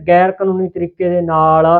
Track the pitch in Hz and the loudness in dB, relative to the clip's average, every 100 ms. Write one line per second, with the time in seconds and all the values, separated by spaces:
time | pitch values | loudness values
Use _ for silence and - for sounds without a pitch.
0 | 160 175 185 190 190 185 185 175 170 - | 0 2 2 -2 -4 -4 -6 -6 -8 -6
1 | 180 175 170 160 160 160 160 170 | -4 -2 -2 0 2 2 2 0